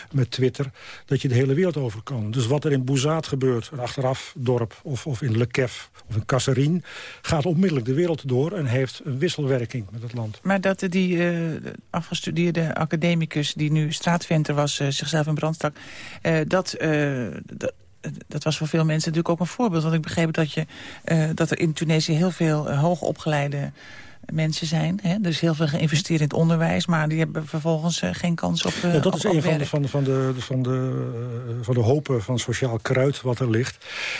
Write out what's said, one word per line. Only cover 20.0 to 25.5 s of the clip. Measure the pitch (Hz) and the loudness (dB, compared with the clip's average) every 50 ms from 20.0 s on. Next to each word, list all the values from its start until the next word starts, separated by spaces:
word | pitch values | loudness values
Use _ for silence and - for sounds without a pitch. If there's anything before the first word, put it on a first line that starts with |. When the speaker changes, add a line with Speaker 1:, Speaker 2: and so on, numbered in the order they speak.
| 156 | 0
Speaker 2:
begreep | - - 175 165 160 156 | 0 0 2 2 2 2
dat | - 160 143 - | 2 0 0 0
je, | 156 160 - - - - - - - - | -4 -6 -6 -8 -14 -16 -16 -16 -12 -2
eh, | - 165 160 156 156 160 | 0 2 2 4 2 2
dat | - 165 156 | 0 0 0
er | 156 - | 0 0
in | - 165 151 | 0 0 0
Tunesië | - 165 156 160 156 156 - 160 | 0 0 2 2 2 2 2 2
heel | 151 175 185 | 2 2 2
veel, | 165 - 170 160 151 151 151 - | 2 2 2 2 2 2 0 0
eh, | 143 139 | 2 2
hoogopgeleide | 151 175 180 - - - 160 - - 160 151 143 143 147 143 143 139 143 143 - - - - - - - - - - - 165 | 2 2 2 2 0 -2 -4 -2 -2 0 0 0 0 -2 -2 -4 -4 -6 -8 -12 -18 -20 -18 -18 -18 -18 -18 -16 -10 -6 -2
mensen | 156 160 156 156 - 170 | 0 0 0 0 -2 -2
zijn. | 151 165 160 151 160 180 208 - | -2 0 0 0 0 0 0 0
Hè? | 170 180 | 0 0
Er | 220 208 | 0 0
is | 170 156 - | 0 0 2
heel | - 170 | 2 2